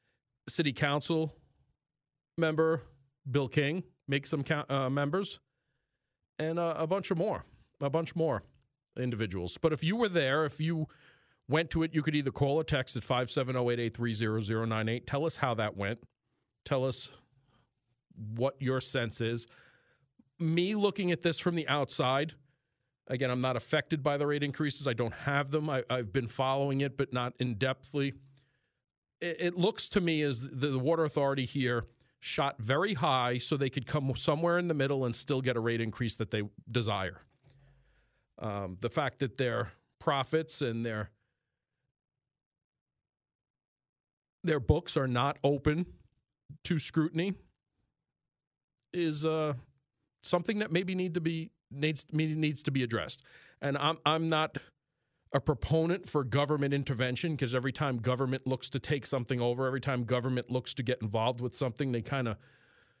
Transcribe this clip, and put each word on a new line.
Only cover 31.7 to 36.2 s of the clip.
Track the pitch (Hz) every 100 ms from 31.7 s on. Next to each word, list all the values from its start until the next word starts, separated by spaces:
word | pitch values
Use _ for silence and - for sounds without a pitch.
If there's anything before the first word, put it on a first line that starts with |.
| 120 - _ _ _
shot | - - 139 -
very | 107 139 202
high | 160 160 131 123 127
so | - 143
they | 135
could | 139 -
come | 151 135 127
somewhere | - 151 170 175
in | 175
the |
middle | 151 135 139
and | 127
still | 117 - 135
get | 127 117
a |
rate | 117 117
increase | 113 - 117
that | -